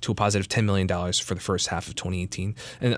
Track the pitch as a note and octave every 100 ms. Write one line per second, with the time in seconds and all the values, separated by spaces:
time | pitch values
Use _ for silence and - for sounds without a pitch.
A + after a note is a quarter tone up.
0 | - G2+ G#2 G#2 G2 A#2 G#2+ G2 F#2 F2+
1 | F2+ - - F#2 - F2+ - E2+ - -
2 | F2+ F#2 F2+ - F#2+ - - - B2